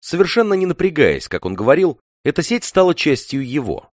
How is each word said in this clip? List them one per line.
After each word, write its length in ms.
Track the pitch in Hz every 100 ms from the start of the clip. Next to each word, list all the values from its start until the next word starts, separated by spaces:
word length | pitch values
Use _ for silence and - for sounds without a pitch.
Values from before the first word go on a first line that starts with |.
Совершенно 540 | - 175 185 - 220
не 120 | 190 185
напрягаясь, 600 | 170 190 156 113 69 -
как 160 | 87
он 100 | 92
говорил, 460 | 92 110 147 185 - _ _
эта 180 | - 147
сеть 220 | 165 240
стала 300 | - - 185
частью 540 | 170 - 131 - 139 131
его. 420 | 135 117 - -